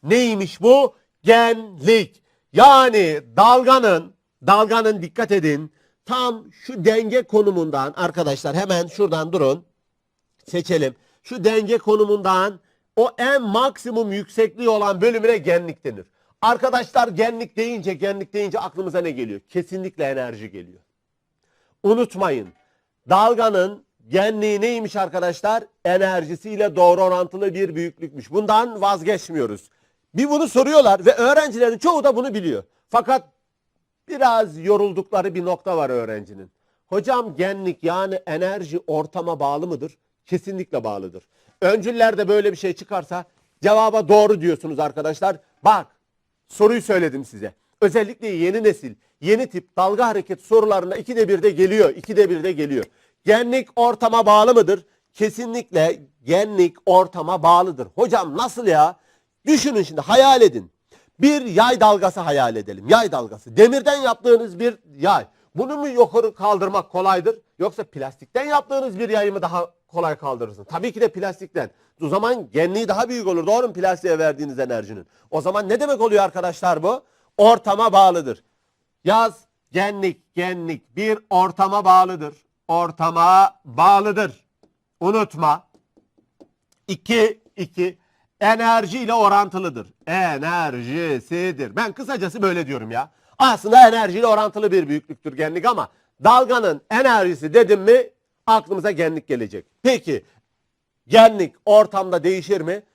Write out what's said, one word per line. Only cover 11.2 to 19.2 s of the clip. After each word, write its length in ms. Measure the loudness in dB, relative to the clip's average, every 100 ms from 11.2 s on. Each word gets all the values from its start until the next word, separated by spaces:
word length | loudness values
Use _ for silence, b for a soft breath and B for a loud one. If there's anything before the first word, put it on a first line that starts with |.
Şu 200 | -16 -2
denge 340 | 0 0 0 -2
konumundan 840 | 0 0 2 0 0 0 0 -6 _ _ _ -2
o 140 | -2 0
en 240 | 0 0
maksimum 680 | 0 0 -2 -4 -8 -4 -4
yüksekliği 580 | -6 -8 -2 -2 0 -2
olan 320 | 0 0 0
bölümüne 360 | 0 0 0 0
genlik 480 | 0 -2 -2 -10 -12
denir. 200 | -12 -20 _ _ _
Arkadaşlar 680 | 0 0 0 -2 -2 0 0
genlik 500 | 0 -4 -4 -10 -6
deyince, 360 | -6 -6 -8
genlik 400 | -6 -6 -6 -8
deyince 260 | -8 -6 -6
aklımıza 420 | -8 -10 -6 -4
ne 100 | -6
geliyor? 280 | -6